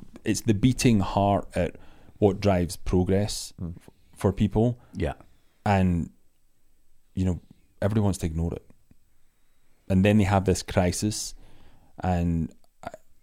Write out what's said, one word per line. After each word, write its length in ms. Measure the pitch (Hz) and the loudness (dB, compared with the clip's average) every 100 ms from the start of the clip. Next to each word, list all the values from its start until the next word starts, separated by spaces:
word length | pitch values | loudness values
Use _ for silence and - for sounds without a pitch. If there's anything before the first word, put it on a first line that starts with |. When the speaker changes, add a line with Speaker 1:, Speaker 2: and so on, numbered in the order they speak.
| - - - | -16 -10 -4
Speaker 1:
it's 160 | 104 | -4
the 120 | - | 0
beating 460 | 104 131 123 131 110 | 2 2 2 2 2
heart 480 | 92 - 98 98 - - | 0 0 2 0 -2 -4
at 200 | 85 - - - - - | -4 -6 -20 -20 -20 0
what 200 | 104 98 | 2 2
drives 360 | 101 92 85 - | 2 2 0 -4
progress 760 | - 92 92 95 104 - - - | 0 0 2 0 0 -6 -12 -12
Speaker 2:
Mm. 140 | 87 85 | -12 -12
Speaker 1:
f-, 120 | - _ _ - | -20 _ _ -4
for 160 | 101 | -2
people. 480 | - 107 110 120 120 - | 0 0 2 0 -2 -12
Speaker 3:
Yeah. 200 | - 76 67 - _ _ _ 107 | -8 -6 -8 -16 _ _ _ 0
Speaker 1:
And, 460 | 98 92 87 - _ - _ _ _ _ _ - - _ - | 2 2 0 -4 _ -20 _ _ _ _ _ -20 -20 _ -2
you 100 | 92 | -2
know, 140 | 82 - - _ _ | -2 -8 -20 _ _
everybody 220 | 101 107 | -2 0
wants 160 | 101 92 | 0 0
to 80 | 90 | -4
ignore 260 | 80 85 | -4 -4
it. 120 | - - - _ - _ - - _ _ _ _ _ _ | -6 -14 -20 _ -20 _ -20 -20 _ _ _ _ _ _
And 160 | 92 101 | 4 4
then 120 | 104 | 4
they 60 | |
have 220 | 95 101 95 | 4 2 2
this 180 | 90 | 0
crisis. 680 | - - 90 85 107 - - - - - - - _ - | 0 0 0 0 -4 -4 -10 -14 -20 -20 -20 -20 _ -8
And 480 | 92 87 87 85 78 - - _ | -2 0 0 -2 -4 -8 -20 _
I, 60 | - - - - | -18 -18 -20 -20